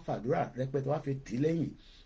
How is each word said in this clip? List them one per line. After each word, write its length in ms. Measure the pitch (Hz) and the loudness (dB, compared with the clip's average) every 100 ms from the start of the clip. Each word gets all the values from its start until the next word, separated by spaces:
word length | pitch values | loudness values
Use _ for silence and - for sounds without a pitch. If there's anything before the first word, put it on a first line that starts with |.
| - | -2
fàdúrà 440 | 110 113 165 123 127 | -2 2 2 0 -2
rẹpẹtẹ, 300 | 131 139 135 | 0 0 0
wá 120 | 151 | 0
fi 120 | 139 | 0
tì 220 | 135 - 120 | -4 -2 2
í 40 | |
lẹ́yìn. 300 | 156 165 - - - - | 2 2 0 -4 -18 -20